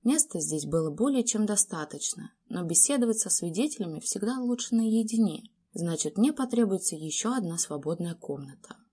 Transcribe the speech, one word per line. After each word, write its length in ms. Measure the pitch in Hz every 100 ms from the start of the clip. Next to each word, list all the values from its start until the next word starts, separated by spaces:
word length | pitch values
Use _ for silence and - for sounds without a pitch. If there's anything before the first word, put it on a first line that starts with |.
Места 360 | 226 302 - 175
здесь 280 | 151 156 151
было 240 | 160 160
более 320 | 151 254 269
чем 240 | 240 214 208
достаточно, 880 | 208 - 170 151 143 - - - _ _
но 160 | 175
беседовать 540 | 170 160 - 285 233 220
со 140 | 190
свидетелями 680 | - 175 165 294 - 175 156
всегда 400 | - 202 202 262
лучше 360 | 247 247 - 226
наедине. 680 | 220 220 220 226 214 151 - _ _
Значит, 460 | - 170 160 151 -
мне 140 | 254
потребуется 640 | 294 254 240 220 190 - 156
еще 380 | 156 151 220
одна 240 | 247 180 165
свободная 560 | - 147 147 165 170
комната. 640 | 165 - 143 139 139 - - _